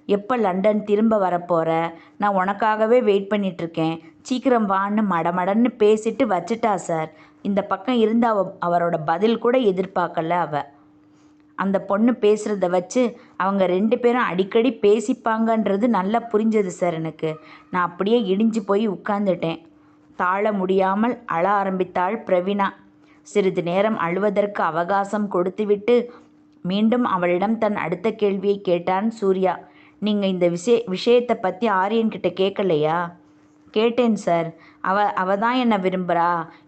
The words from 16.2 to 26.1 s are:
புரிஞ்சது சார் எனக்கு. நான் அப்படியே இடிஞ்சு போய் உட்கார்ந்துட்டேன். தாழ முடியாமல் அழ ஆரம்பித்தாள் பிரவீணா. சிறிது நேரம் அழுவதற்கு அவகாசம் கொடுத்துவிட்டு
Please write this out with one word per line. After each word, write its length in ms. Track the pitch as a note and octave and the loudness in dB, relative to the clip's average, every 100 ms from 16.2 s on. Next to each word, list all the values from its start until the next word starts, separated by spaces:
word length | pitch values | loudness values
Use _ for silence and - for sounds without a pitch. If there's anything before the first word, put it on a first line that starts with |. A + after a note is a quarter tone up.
| A#3 | 0
புரிஞ்சது 340 | G#3+ A3 A3 F#3 | 0 2 2 0
சார் 280 | E3+ F3 | -2 -2
எனக்கு. 440 | D#3+ D#3+ D#3 D#3+ D#3 - - - | -2 -6 -4 -6 -6 -12 -20 -6
நான் 140 | F3+ | -4
அப்படியே 520 | F3 F3 F#3+ A#3+ F#3+ F#3+ | -2 -2 0 2 2 2
இடிஞ்சு 240 | A3+ A3 G3 | 2 0 0
போய் 240 | G3+ A3 | 0 0
உட்கார்ந்துட்டேன். 720 | F3+ - G3+ G3+ E3+ E3 E3 - _ _ _ _ - | -4 -4 -2 -2 -2 -4 -6 -12 _ _ _ _ -4
தாழ 360 | F3+ G3 G#3+ | -2 0 0
முடியாமல் 720 | G#3 F#3 F#3 F#3+ G3 A#3 - | -2 0 0 0 0 -2 -4
அழ 240 | - E3 F#3 | -6 -2 0
ஆரம்பித்தாள் 760 | G3+ G3 F#3+ F#3 F#3 F3+ A3 | 0 0 -2 -4 -2 -2 -4
பிரவீணா. 440 | A3 F3+ F#3 G3+ F#3+ - - _ _ _ | 0 0 0 -2 -2 -6 -18 _ _ _
சிறிது 400 | - G#3 F#3+ F3+ | -4 0 0 0
நேரம் 360 | E3+ F#3 G#3+ A3 | -2 0 0 -2
அழுவதற்கு 640 | E3+ F3+ G#3+ G3+ G3+ G3+ | -2 -2 0 0 -2 -2
அவகாசம் 680 | F3+ D#3+ F3 G3 G3 G#3 G#3 | -2 -2 0 -2 -2 -4 -2
கொடுத்துவிட்டு 840 | G3 F#3 F#3 G#3 G3+ G#3 A#3+ A#3+ | -2 -2 -2 0 0 2 0 0